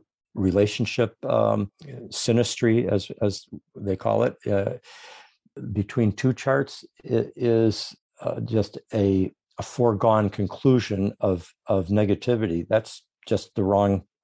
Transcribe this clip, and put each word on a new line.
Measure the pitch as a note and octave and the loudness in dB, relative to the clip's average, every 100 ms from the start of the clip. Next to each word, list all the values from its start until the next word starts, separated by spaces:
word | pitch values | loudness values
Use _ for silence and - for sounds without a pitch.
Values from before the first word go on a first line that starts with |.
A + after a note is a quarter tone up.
| - _ _ | -10 _ _
relationship, | G#2+ F#2+ G2 G#2 - A2+ - A2+ - | -2 0 2 0 0 -4 -2 -4 -4
um, | C3 A2+ A2 G#2+ G2+ _ C#3+ B2 G#2+ | -2 0 2 0 -4 _ -18 -16 -12
synastry, | - - A#2 A#2 - A#2 A#2 G2+ | -4 0 2 0 0 2 2 2
as, | G#2 - - | -2 -2 -4
as | G#2 - - - - - | -4 -4 -10 -20 -20 -8
they | G2 - | -6 -2
call | A2 G#2+ | 0 0
it, | B2 - G#2 | 0 -2 -2
uh, | G2+ G2+ - - - - - - _ _ - - | -2 -2 -6 -12 -20 -20 -20 -20 _ _ -14 -6
between | G#2 G2 B2 G#2+ | -4 -2 0 0
two | - C3 | 2 -2
charts, | B2+ C3+ C3+ C#3 - - _ - | 0 0 0 -2 -8 -20 _ -2
i-, | A#2 - - | -2 -2 -2
is, | A#2+ A2+ A2+ - - - _ _ | 0 4 2 0 -6 -16 _ _
uh, | - A#2 | -6 -6
just | A2+ A2 G2 - - A2 | -2 -2 -2 -8 -6 0
a, | G2 F#2+ F#2 - _ - | 2 2 0 -6 _ -12
a | |
foregone | - - A#2+ G2+ A#2 G#2+ G2+ | -8 0 2 4 4 4 2
conclusion | - F#2+ - C#3 B2+ - G2 G2+ - | -2 -6 0 2 4 2 -2 -2 -2
of, | G#2 F2 - _ - | -2 -2 -6 _ -2
of | G2 F2 | -2 2
negativity. | G2+ G#2 G2 - A2+ G#2 E2+ - | 2 2 2 0 0 0 -2 0
That's | A2 - - _ _ - | 0 0 -12 _ _ -2
just | G#2 - | -2 -2
the | - | -2
wrong, | F#2+ G2+ G2+ F#2+ - _ | 2 4 4 0 -4 _